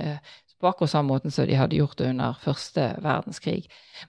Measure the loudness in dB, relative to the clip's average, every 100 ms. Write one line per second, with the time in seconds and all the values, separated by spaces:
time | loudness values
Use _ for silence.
0 | -6 -6 -12 -20 _ -2 0 2 2 2
1 | 2 0 0 0 2 4 4 2 0 0
2 | -2 0 -2 -4 -4 -4 -4 -2 -2 -2
3 | -2 -2 -4 -8 -6 -6 -8 -20 -20 -20